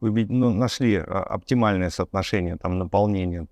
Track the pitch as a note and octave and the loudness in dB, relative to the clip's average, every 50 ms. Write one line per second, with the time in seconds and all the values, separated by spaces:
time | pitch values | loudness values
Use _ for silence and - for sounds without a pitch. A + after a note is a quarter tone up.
0 | A#2 A2+ G#2 A#2 A2 G#2 A#2 B2+ B2 A#2+ G#2 G2+ B2+ A#2+ - - C3 A2+ G#2 F2 | -2 0 2 2 0 2 2 2 2 2 2 2 0 0 0 0 2 2 2 2
1 | - - F#2 F#2+ - - - G2 - - C3 A#2+ A2+ G#2 G2 F#2 F2+ E2+ - - | 0 -2 -4 -4 -4 -4 -6 -8 -2 0 0 2 4 2 2 2 0 -2 -2 -4
2 | F2+ - - G2 F#2 - A2+ G2 F2+ E2+ E2+ - - F#2 F2+ F#2 F2+ E2 - G2 | -4 -2 -2 -4 -2 0 -2 -2 -2 -2 -4 -4 -4 -2 -2 -2 -2 0 2 2
3 | G#2 G#2 G2+ F#2+ F2+ F2 F2 E2+ D#2 - | 2 2 2 0 -2 -2 -4 -6 -8 -10